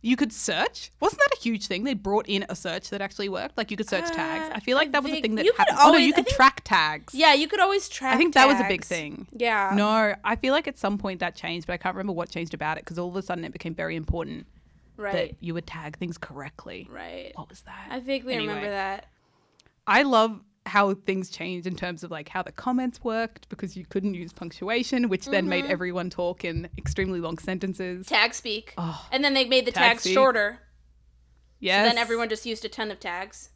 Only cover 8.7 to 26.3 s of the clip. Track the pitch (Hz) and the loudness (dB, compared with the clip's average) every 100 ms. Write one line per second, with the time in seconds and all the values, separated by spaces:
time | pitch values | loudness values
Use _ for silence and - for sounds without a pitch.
8.7 | 190 - 170 151 - 196 226 233 214 196 | -2 -2 -6 -6 -12 -16 -4 0 2 2
9.7 | 202 208 220 214 196 - 226 262 277 311 | 2 4 4 2 0 -2 0 2 2 0
10.7 | 262 202 202 202 185 175 - 175 170 165 | -4 -2 -2 -4 -4 -6 -6 -8 -8 -6
11.7 | 175 185 185 196 170 170 - 165 160 151 | -4 -4 -4 -6 -4 -6 -6 -8 -6 -6
12.7 | 160 - 170 180 180 185 180 165 - 165 | -6 -8 -8 -6 -6 -6 -8 -8 -10 -10
13.7 | 165 165 165 160 170 151 160 - _ _ | -6 -6 -6 -4 -4 -4 -10 -14 _ _
14.7 | _ _ - 208 185 156 - 170 165 170 | _ _ -10 -4 -2 -4 -6 -6 -6 -8
15.7 | 160 151 151 175 165 - 139 139 - - | -14 -14 -10 -10 -10 -14 -14 -16 -16 -16
16.7 | 92 - - 85 - - - 156 190 - | -16 -16 -16 -14 -14 -14 -16 -18 -18 -20
17.7 | - - 262 254 269 240 240 214 208 208 | -18 -12 -12 -4 -4 -2 -4 -4 -6 -6
18.7 | 202 190 196 - _ _ _ _ _ _ | -4 -6 -6 -12 _ _ _ _ _ _
19.7 | _ - 214 285 233 226 202 _ _ - | _ 2 4 6 4 4 0 _ _ -2
20.7 | 208 202 196 - 190 180 - 170 180 175 | 2 2 0 -2 -4 -4 -8 -8 -6 -8
21.7 | 175 180 165 175 160 147 185 180 - - | -6 -8 -8 -10 -10 -8 -8 -8 -6 -2
22.7 | 254 254 - 240 220 226 - - - 190 | 0 0 -4 -4 -4 -4 -8 -18 -10 -10
23.7 | - 180 196 196 180 170 - 170 - 185 | -10 -6 -4 -2 -4 -10 -12 -14 -8 -2
24.7 | 233 247 254 240 185 - 202 185 180 180 | -2 0 0 2 0 0 0 2 0 0
25.7 | 170 180 180 175 - 175 | -2 -2 -4 -4 -2 -4